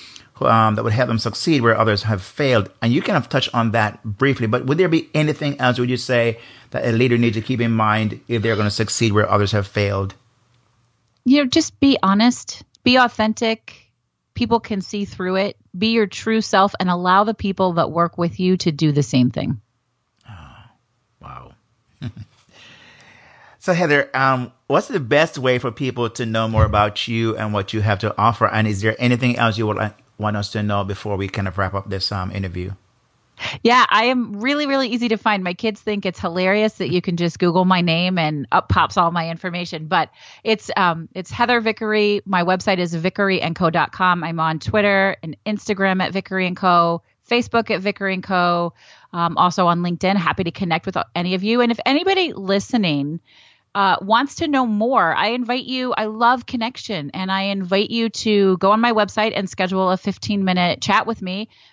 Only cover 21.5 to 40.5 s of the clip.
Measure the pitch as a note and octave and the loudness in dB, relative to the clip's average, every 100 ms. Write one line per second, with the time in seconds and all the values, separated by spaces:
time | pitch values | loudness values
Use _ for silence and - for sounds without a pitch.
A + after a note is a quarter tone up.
21.5 | - _ _ _ _ B2+ - - _ _ | -20 _ _ _ _ -14 -14 -20 _ _
22.5 | - - - - - - - - - - | -20 -20 -20 -20 -20 -20 -20 -20 -20 -20
23.5 | _ - E3+ E3+ C#3+ C#3 C3 C3+ B2+ B2 | _ -2 0 4 2 2 0 2 2 -2
24.5 | - - D3 - G#3+ A#2 C#3+ D#3+ - B2+ | -12 0 0 0 -4 0 2 2 0 0
25.5 | B2 B2+ A2 C3+ B2 A2+ - A#2 A2 A2+ | 0 -2 -4 -4 -2 -4 -4 -4 -2 0
26.5 | A2 G#2+ G#2 G#2 G#2 - A2+ A2+ A2 G#2+ | 2 4 4 2 0 -4 -2 -2 -2 -4
27.5 | G#2 F#2 A2 G#2 G2 A2 - G#2+ A2+ G#2+ | -4 -2 -2 0 0 -2 0 0 2 0
28.5 | A2 G#2+ G2 A2 A2 B2 A#2+ B2+ A#2 A#2 | 2 0 0 -2 0 0 2 0 2 0
29.5 | G#2 G#2+ G2+ G#2+ - _ - G#2+ G#2 G2+ | 0 -2 -2 -4 -8 _ -6 -4 -2 -4
30.5 | A2 G#2 G2+ G2 G2 G#2+ G2 G2 G#2 G2 | -4 -2 -2 -2 -6 -6 -4 -4 -4 -4
31.5 | F2+ F#2+ G2 G2+ G2 - G2+ F#2 G2 G2 | -2 -2 -4 -6 -6 -4 -6 -6 -6 -6
32.5 | F2+ F#2 G2 _ _ _ _ _ - - | -6 -8 -10 _ _ _ _ _ -14 -12
33.5 | - A#3 B3 A3+ G#3+ A#3+ B3+ A#3 G3+ A#3+ | -4 2 4 4 2 2 0 -4 -6 -4
34.5 | D4 C#4+ C4+ B3+ A#3 A#3 G#3+ A3 G3+ F3+ | -2 -2 -2 -2 -2 -2 -2 0 -2 -4
35.5 | F3+ A3+ G3+ - G#3 F#3+ - F3+ E3+ F#3 | -4 -6 -6 -6 -4 -6 -6 -4 -2 0
36.5 | G#3 G#3+ - F3+ F3 F3+ E3+ E3+ - F3+ | 2 0 -2 -2 -2 -2 -2 -2 0 2
37.5 | F3 F#3 F#3 F3 E3 F3+ F#3 D#3 D3+ - | 2 2 2 2 0 0 0 -2 -2 0
38.5 | - - F#3+ D#3+ - E3+ F3 E3 E3 F#3 | -2 2 0 2 2 0 0 -6 -8 -8
39.5 | F3 F3 D#3+ D#3 F3 D#3 _ - - - | -8 -8 -10 -2 0 0 _ -20 -10 -2